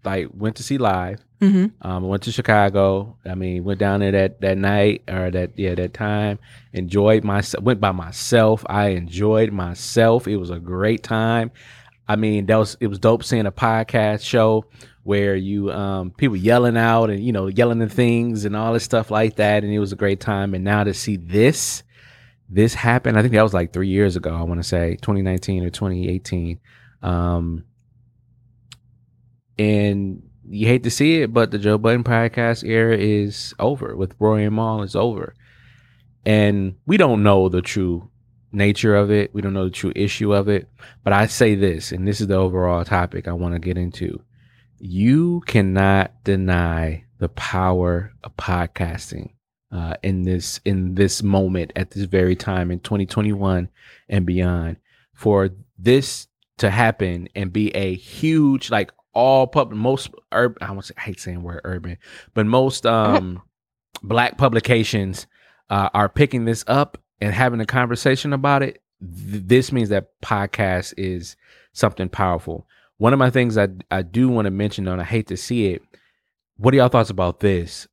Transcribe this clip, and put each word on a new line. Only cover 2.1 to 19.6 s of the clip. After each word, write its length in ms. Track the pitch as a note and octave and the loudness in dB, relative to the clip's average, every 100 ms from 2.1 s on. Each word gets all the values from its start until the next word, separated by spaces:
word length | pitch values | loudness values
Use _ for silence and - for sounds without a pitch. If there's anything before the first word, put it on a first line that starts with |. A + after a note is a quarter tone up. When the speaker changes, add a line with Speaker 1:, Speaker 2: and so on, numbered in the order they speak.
| G2 | -2
Speaker 1:
to 80 | A#2 | -4
Chicago. 840 | A2+ - G#2+ G2+ G2 G2 F#2+ G#2 - - | -6 2 4 4 4 2 2 -4 -12 -10
I 80 | |
mean, 300 | F#2 F#2 F2+ | -6 -4 -4
went 160 | F2+ G2 | -4 -2
down 220 | G2+ G2+ | 0 2
there 100 | G2+ | 2
that, 300 | G2 F#2+ - | 2 0 0
that 180 | F#2+ F#2+ | -2 0
night 420 | G2 G2+ G#2 G#2 - | 0 2 2 2 -6
or 220 | F#2 F#2 | -6 -4
that, 260 | F2+ F2+ - | -4 -4 -4
yeah, 160 | F#2+ | -4
that 180 | F2+ F2+ | -2 -6
time. 460 | - G#2 G#2 G#2 G#2 - - _ | -4 -4 -2 -2 -4 -12 -20 _
Enjoyed 520 | - F2+ G2+ G#2 A2 | -8 -2 2 4 4
myself. 400 | G#2 G2+ G2+ - | 2 -2 -2 -2
Went 180 | G2+ A2+ | 0 2
by 100 | G2+ | 0
myself. 720 | F#2 E2 - - A#2+ A2 A2 - | -2 -8 -10 0 4 4 2 -2
I 200 | G2+ G#2 | 0 0
enjoyed 600 | F#2 E2+ F2 G#2 A2 A2 | 0 -6 -4 2 2 2
myself. 760 | G2+ F2 F2 - A#2+ A2+ A#2 A#2+ | 0 -6 -8 -4 2 4 4 0
It 100 | G#2 | -4
was 140 | F2 | -4
a 80 | E2+ | -10
great 420 | E2+ F2+ G#2 A2+ | -8 -2 0 -2
time. 480 | - A2+ A2+ A#2 A2+ - - - - _ - | -2 -2 0 0 -2 -8 -20 -20 -20 _ -4
I 80 | G#2+ | 0
mean, 300 | A2 G#2+ G2 | 2 0 2
that 120 | A2 | 2
was, 200 | G#2 - | 2 -2
it 80 | A2+ | -6
was 120 | G2 | 0
dope 240 | A2+ A#2 | 2 2
seeing 240 | - A#2+ G#2 | 0 -2 -2
a 40 | |
podcast 720 | - A#2 A2+ A2+ A#2+ G#2+ G#2 | 0 0 0 0 0 0 -2
show 420 | - B2 A2 A2 - - - _ | -2 2 4 2 -2 -20 -20 _
where 340 | G2 G2+ G2+ F#2+ | -2 0 2 0
you, 360 | F#2+ G2+ G2 | -2 -4 -4
um, 400 | E2 G2 F#2+ F2+ | -4 -4 -4 -8
people 240 | - C#3 G2 | -2 -2 0
yelling 400 | G2 A2+ A#2+ A#2 | 4 4 4 2
out 320 | A2+ A2+ A2+ | 2 2 2
and, 140 | G2+ A#2 | 0 -2
you 60 | |
know, 160 | G#2+ F#2+ | -2 -2
yelling 340 | G2 A#2+ A2+ | 2 2 2
and 100 | A2+ | -2
things 540 | - B2 A#2 A#2 A2 G#2 | 2 2 2 0 -4 -4
and 100 | G#2+ | -4
all 180 | A2+ | -2
this 100 | A#2 | -2
stuff 260 | G#2 A#2 A2 | 0 -2 0
like 280 | G#2+ A2 A2 | 0 0 2
that. 260 | G#2 G#2 | 2 2